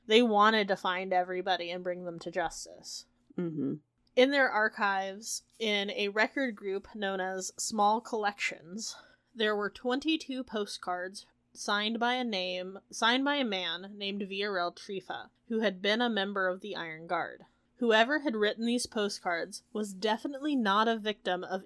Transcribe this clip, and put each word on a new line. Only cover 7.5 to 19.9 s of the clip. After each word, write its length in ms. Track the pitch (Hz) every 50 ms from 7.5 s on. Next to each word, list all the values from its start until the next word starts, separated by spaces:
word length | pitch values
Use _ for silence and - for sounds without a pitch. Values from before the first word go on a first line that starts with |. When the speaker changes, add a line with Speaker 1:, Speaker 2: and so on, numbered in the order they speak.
| - -
Speaker 1:
Small 420 | - - 226 214 208 208 214 226
Collections, 960 | 226 - - 220 208 202 202 - - - - - 147 160 180 220 214 - - - - - _ _ _ _ -
there 200 | 233 220 214 214
were 140 | 208 208 196
twenty-two 760 | - - - 247 247 277 - 311 320 311 - - 262 254 254
postcards 840 | - - 214 208 202 - - - 185 180 180 180 190 196 - - _ _ _ _ _ -
signed 460 | - - - 208 202 208 214 226 220
by 160 | 233 240 247
a 80 | 254 254
name, 560 | 240 214 185 180 185 180 180 185 185 190 202 - -
signed 320 | - - 233 220 240 262 269
by 120 | 285 285
a 100 | 285 269
man 460 | 226 196 185 180 170 165 175 185 196 208
named 280 | 202 202 196 202 202 202 185
V 160 | 196 196 202
R 140 | 214 196 185
L 140 | 175 175 -
Trifa, 540 | - - - 202 190 - - - 135 107 - _ _ _ -
who 120 | 233 220
had 200 | 226 208 190 185
been 220 | 185 202 208 226
a 80 | 247 240
member 380 | 226 202 190 202 202 196 190 185
of 140 | 180 190
the 140 | 185 208 196
Iron 300 | 170 170 165 156 156 165
Guard. 380 | 170 180 165 147 85 64 - - _ _ _ _ _ _ -
Whoever 420 | 247 233 214 220 226 247 294 302
had 160 | 277 294 226
written 320 | 214 208 208 - - 226 233
these 180 | 240 247 240
postcards 800 | - - 226 208 202 202 - - 190 170 165 - 185 208 - - _ -
was 180 | 220 208 202